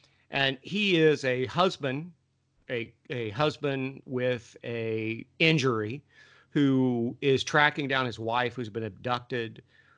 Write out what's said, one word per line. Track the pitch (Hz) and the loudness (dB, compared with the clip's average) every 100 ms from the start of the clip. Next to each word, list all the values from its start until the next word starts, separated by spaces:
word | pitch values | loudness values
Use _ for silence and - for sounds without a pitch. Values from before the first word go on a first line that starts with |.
| _ _ _ | _ _ _
And | 143 135 135 | 0 0 -2
he | - 196 202 170 | -6 -2 2 6
is | 156 143 | 6 4
a | 131 127 123 | 0 -2 -2
husband, | 156 185 - 139 135 175 - _ _ _ _ - | 2 2 0 -4 -4 -8 -16 _ _ _ _ -8
a, | 123 113 _ - | -8 -8 _ -10
a | 131 110 | -6 -6
husband | 104 151 - 147 135 131 135 - | -2 -2 0 -4 -2 -4 -8 -8
with | 123 127 123 - - | -4 -2 -2 -6 -14
a | 120 117 113 110 110 113 - _ | -8 -6 -4 -4 -4 -6 -10 _
injury | 160 160 131 113 107 143 - _ - - _ | 4 4 2 0 -2 -6 -14 _ -20 -20 _
who | 151 139 131 127 120 117 123 | 2 4 4 2 0 -2 -2
is | 143 131 | 2 2
tracking | - 151 147 151 139 | 2 4 4 2 -2
down | 135 127 | 0 -2
his | 110 | -4
wife | 113 120 123 | -4 -2 -2
who's | 117 110 | -4 -8
been | 110 | -6
abducted | 110 95 123 120 120 127 113 110 _ _ _ | -8 -8 -4 -4 -4 -6 -6 -10 _ _ _